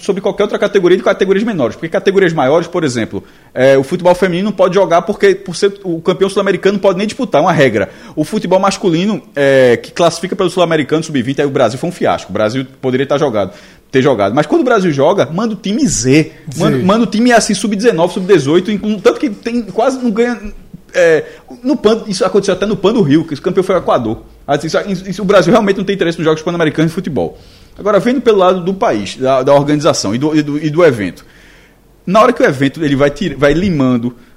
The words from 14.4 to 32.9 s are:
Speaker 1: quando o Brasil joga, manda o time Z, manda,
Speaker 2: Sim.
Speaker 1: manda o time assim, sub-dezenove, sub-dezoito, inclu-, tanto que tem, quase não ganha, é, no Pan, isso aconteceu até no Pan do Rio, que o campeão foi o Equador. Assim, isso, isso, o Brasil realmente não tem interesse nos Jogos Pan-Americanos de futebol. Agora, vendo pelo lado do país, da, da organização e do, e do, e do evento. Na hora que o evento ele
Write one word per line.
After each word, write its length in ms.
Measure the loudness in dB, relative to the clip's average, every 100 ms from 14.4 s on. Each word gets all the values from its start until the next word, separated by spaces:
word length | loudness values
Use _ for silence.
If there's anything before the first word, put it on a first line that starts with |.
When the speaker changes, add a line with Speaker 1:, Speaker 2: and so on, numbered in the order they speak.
| 0
Speaker 1:
quando 140 | 0
o 60 | 2
Brasil 260 | 2 0
joga, 340 | 2 2 2 -2
manda 220 | -4 -4
o 20 | -6
time 320 | -6 -2 -2
Z, 460 | 0 2 2 0 -6 -12 -2
manda, 200 | 0 0
Speaker 2:
Sim. 60 |
Speaker 1:
manda 200 | 2 2 0
o 20 |
time 240 | 0 2
assim, 220 | 4 2
sub-dezenove, 600 | -2 -4 0 0 2 0
sub-dezoito, 560 | -2 2 2 4 0 0
inclu-, 280 | -4 -4 0
tanto 220 | 0 0
que 80 | -2
tem, 320 | -6 -6 -6
quase 420 | -4 -2 -2 0
não 80 | -2
ganha, 260 | 0 -2 -4 -10 -16 -20 -20 -6
é, 300 | 0 2 2 -2 -14 -20 -6
no 140 | -4 0
Pan, 260 | 2 0 -4
isso 180 | -4 0
aconteceu 300 | 0 0 -2
até 100 | -2
no 100 | 0
Pan 160 | 0
do 100 | 2
Rio, 220 | 2 2
que 120 | 0 -6
o 60 |
campeão 220 | -2 0
foi 120 | 0 0
o 20 |
Equador. 440 | 0 0 -2 -6 -12 -12 -4
Assim, 220 | -4 -2
isso, 420 | -4 -4 -6 -6
isso, 120 | -4
o 40 | 2
Brasil 240 | 4 4
realmente 240 | 4 2 0
não 80 | -2
tem 100 | -2
interesse 220 | -2 0
nos 80 | -2
Jogos 160 | -2
Pan-Americanos 500 | -2 -2 -2 0 -2
de 40 | -2
futebol. 420 | -6 -4 -6 -8 -20 -20 -20 -8
Agora, 200 | 0 0
vendo 220 | 0 0
pelo 160 | 2 4
lado 240 | 4 2
do 100 | -2
país, 440 | -2 -2 -2 -6 -4
da, 260 | 0 2
da 100 | 4
organização 600 | 4 2 0 0 0 -2
e 60 | -2
do, 180 | 0 0
e 60 |
do, 200 | 0 -4
e 60 | -2
do 160 | 2 2
evento. 400 | 2 -4 -10 -20 -20 -20 -20 _ _ _ _ 0
Na 160 | 4
hora 100 | 4
que 120 | 2
o 20 | 0
evento 380 | 0 -2 -2
ele 120 | -2